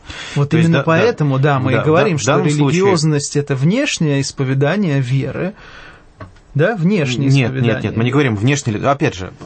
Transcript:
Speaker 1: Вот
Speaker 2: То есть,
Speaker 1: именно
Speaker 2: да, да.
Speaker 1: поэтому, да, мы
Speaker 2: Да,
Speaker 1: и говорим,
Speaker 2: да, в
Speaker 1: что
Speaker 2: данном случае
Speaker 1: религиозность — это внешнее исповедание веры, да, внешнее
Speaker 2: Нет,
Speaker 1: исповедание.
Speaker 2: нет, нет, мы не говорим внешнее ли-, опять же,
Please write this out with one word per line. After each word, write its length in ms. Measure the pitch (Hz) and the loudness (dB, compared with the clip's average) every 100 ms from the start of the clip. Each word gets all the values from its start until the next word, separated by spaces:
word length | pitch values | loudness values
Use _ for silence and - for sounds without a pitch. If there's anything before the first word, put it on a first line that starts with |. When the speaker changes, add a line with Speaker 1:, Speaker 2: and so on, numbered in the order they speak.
| - - - 147 | -16 -16 -8 -4
Speaker 1:
Вот 140 | 143 | 0
Speaker 2:
То 80 | 160 | 2
есть, 100 | 165 | 2
Speaker 1:
именно 100 | 175 | 2
Speaker 2:
да, 40 | |
да. 20 | 180 | 2
Speaker 1:
поэтому, 540 | 160 - - 151 131 | 2 2 0 0 2
да, 200 | 147 135 | 2 0
мы 120 | 131 | 0
Speaker 2:
Да, 100 | 113 | 0
Speaker 1:
и 40 | 147 | 2
говорим, 280 | 160 214 165 | 2 2 0
Speaker 2:
да, 20 | |
в 40 | |
Speaker 1:
что 100 | - | 0
Speaker 2:
данном 160 | 147 143 | 0 2
случае 320 | 147 143 170 | 2 2 2
Speaker 1:
религиозность — 540 | 196 175 156 147 - 147 | 2 2 2 0 -2 -4
это 180 | 143 131 | -2 0
внешнее 680 | 151 233 294 - 156 139 | 0 2 0 -2 0 0
исповедание 760 | 131 - 131 135 143 196 190 139 | -2 -4 -2 0 0 0 0 0
веры, 540 | 123 135 131 127 175 214 - - - - - - - - - 139 | 0 -2 -2 -6 -8 -8 -18 -20 -20 -20 -20 -20 -20 -20 -8 0
да, 200 | 180 226 | 0 0
внешнее 540 | 165 208 135 123 135 | 0 0 0 0 2
Speaker 2:
Нет, 40 | 135 123 | 2 2
Speaker 1:
исповедание. 220 | 131 127 107 | 0 0 0
Speaker 2:
нет, 80 | |
нет, 120 | 104 110 | -2 -2
мы 60 | |
не 80 | 120 | 0
говорим 240 | 139 135 107 | 2 0 0
внешнее 420 | 120 143 123 104 | 0 0 -2 -2
ли-, 80 | 110 | 0
опять 280 | 139 143 - | 0 -2 -4
же, 160 | 92 - | -10 -12